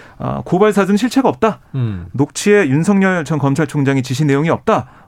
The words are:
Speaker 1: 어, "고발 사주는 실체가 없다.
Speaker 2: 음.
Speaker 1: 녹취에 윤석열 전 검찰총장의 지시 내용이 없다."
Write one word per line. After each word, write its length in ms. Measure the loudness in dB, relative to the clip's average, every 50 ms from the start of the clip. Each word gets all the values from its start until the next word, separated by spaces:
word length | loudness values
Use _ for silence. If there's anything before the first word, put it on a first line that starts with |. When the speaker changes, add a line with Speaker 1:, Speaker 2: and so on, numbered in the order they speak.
| -20 -20 -16 -10
Speaker 1:
어, 240 | -8 -6 -6 -6 -4
"고발 300 | -2 0 2 2 2 2
사주는 240 | 2 0 2 0 0
실체가 320 | 0 0 0 0 0 0
없다. 300 | 0 0 -2 -2 -2 -4 _ _ -8
Speaker 2:
음. 320 | -6 -4 -4 -6 -8 -10 -10 -2
Speaker 1:
녹취에 560 | -2 -2 -2 -2 -4 0 2 4 4 4 2
윤석열 540 | 2 0 2 2 2 2 2 2 0 0 -2
전 140 | -2 -2 0
검찰총장의 640 | 0 0 0 0 -2 -2 -2 -2 0 0 0 0
지시 240 | -2 -4 -4 -2 0
내용이 240 | 0 2 0 2 0
없다." 380 | 0 -2 0 0 0 0 -2 -6 -16 -20 -20